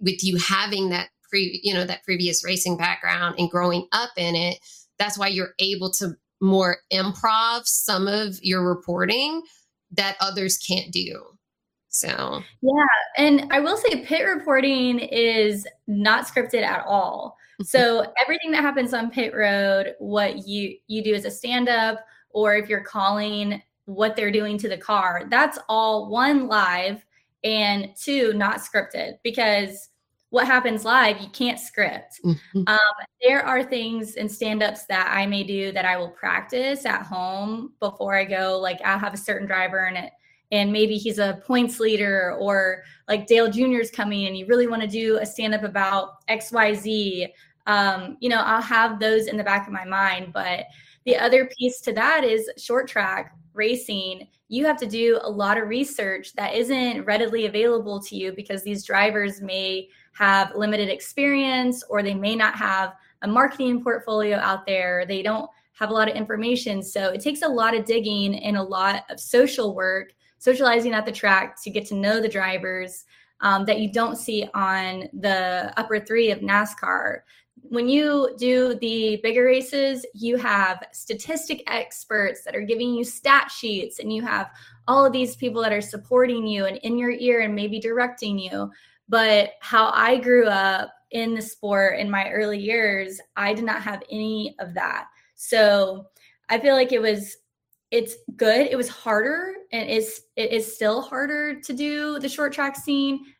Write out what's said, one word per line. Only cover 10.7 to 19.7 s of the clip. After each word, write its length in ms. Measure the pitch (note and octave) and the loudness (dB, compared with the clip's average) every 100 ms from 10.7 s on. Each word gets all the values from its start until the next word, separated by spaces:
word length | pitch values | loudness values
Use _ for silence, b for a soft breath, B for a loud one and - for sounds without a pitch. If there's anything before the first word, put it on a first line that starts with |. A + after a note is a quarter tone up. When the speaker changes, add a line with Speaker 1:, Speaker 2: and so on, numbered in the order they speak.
| F#3 - | -4 -4
Speaker 1:
do. 320 | F3+ F3 - - _ _ _ _ _ _ | -6 -8 -10 -16 _ _ _ _ _ _
So. 540 | - - B1 C2 D2 - _ | -4 -2 -4 -4 -6 -10 _
Speaker 2:
Yeah. 240 | B3+ C#4+ C#4 A3 - - | 2 4 4 2 0 2
And 340 | D4 C#4+ C#4 | 6 6 4
I 100 | C#4 | 0
will 180 | D4+ G#4+ | 2 2
say 260 | A4+ C#4+ | 2 0
pit 220 | - D#4+ G4 | 0 0 0
reporting 720 | E4+ D4+ C4 C4+ C4 B3+ A#3+ | 0 2 4 4 2 2 0
is 680 | - A#3 A#3 A3+ G#3+ G3+ - - - | -2 0 2 4 2 0 -6 -12 -4
not 400 | G3+ G#3 A#3 B3 | 2 4 4 2
scripted 380 | C4 A#3+ C4 | -2 0 0
at 200 | - - | 0 -2
all. 540 | - G3+ F3+ - - b b | 0 0 0 -4 -10 b b
Speaker 1:
Mm-hmm. 100 | - | -12
Speaker 2:
So 480 | G3 C4 A#3+ A3+ A#3+ - | 2 4 6 4 0 0
everything 300 | C4 E4+ D#4+ | 0 0 0
that 100 | D#4 | 0
happens 320 | C#4+ C4+ B3 | 2 0 -2
on 180 | B3 A#3 | -2 -2
pit 220 | C4 A3+ | -2 -2
road, 640 | - G#3 G3+ G3 | 0 2 2 2